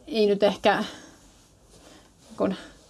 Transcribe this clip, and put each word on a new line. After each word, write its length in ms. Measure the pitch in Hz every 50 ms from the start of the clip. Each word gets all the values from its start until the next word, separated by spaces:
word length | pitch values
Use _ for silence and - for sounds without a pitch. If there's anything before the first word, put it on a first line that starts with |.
| - -
Ei 200 | 302 226 214 202
nyt 160 | 202 196 208
ehkä 320 | 202 196 - - 220 196 - 214 - - - - - - - - - - _ _ _ _ _ _ _ - - - - - - - _ _ _ - -
niin 80 | 226 -
kuin 200 | 202 202 190 - - - - - -